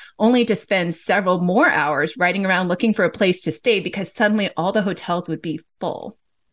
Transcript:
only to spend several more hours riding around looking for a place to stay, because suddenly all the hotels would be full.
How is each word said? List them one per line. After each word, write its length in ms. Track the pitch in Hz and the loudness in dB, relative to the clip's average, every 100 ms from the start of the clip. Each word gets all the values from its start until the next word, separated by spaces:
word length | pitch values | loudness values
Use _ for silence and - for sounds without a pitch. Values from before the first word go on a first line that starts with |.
| - - | -20 0
only 280 | 220 247 233 | 4 4 2
to 100 | 196 | 0
spend 380 | - 190 170 | 0 0 0
several 460 | 165 - 190 185 185 | -2 0 0 2 0
more 280 | 180 196 330 | 2 4 4
hours 480 | - 147 143 147 - | 2 0 0 -2 0
riding 300 | 180 196 190 | -2 0 0
around 220 | 185 185 | 0 0
looking 260 | 170 226 | 0 0
for 100 | 214 | 2
a 60 | 180 | 0
place 320 | - 190 180 | 2 0 0
to 100 | 165 | -4
stay, 260 | 151 247 202 | -2 0 0
because 360 | 180 202 180 | -2 -6 -8
suddenly 340 | - 214 214 196 - | 0 2 2 0 -2
all 160 | 175 | 0
the 80 | 220 | 0
hotels 480 | 196 175 - 175 175 | -2 -4 -4 -4 -2
would 140 | 160 | -6
be 180 | 170 156 - _ | -6 -8 -12 _
full. 380 | 180 - - - _ _ _ | -8 -8 -12 -18 _ _ _